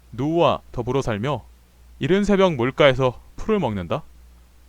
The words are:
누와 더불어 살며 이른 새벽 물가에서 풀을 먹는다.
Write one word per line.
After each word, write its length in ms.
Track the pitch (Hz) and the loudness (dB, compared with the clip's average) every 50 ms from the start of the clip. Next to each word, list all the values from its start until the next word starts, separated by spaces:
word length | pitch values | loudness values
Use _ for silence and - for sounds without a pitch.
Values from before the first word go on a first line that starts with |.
| _ - | _ -14
누와 480 | 117 110 135 151 165 170 160 127 95 - - - | -8 -6 -4 -2 0 2 2 2 2 -2 -6 -10
더불어 280 | - 127 113 120 127 139 | -10 -8 -6 -4 -2 -2
살며 400 | - 120 107 98 110 147 143 107 - - - _ _ _ _ _ - - - - | -2 -2 -4 -4 -4 -4 -6 -6 -10 -14 -20 _ _ _ _ _ -20 -20 -12 -6
이른 240 | 123 139 180 202 | -2 0 0 0
새벽 320 | 202 202 202 185 196 180 160 | 2 2 2 4 4 2 2
물가에서 680 | 120 117 131 - - 156 139 127 131 131 127 - - - - - | 0 -2 0 2 4 4 4 4 4 0 -2 -2 -6 -14 -18 -14
풀을 220 | - - - 214 202 | -8 -4 -2 -2 0
먹는다. 440 | 151 117 104 95 87 82 117 156 - - - - - - - - - _ _ - - | -2 -2 -4 -4 -6 -6 -6 -8 -8 -12 -20 -20 -20 -20 -20 -20 -20 _ _ -20 -20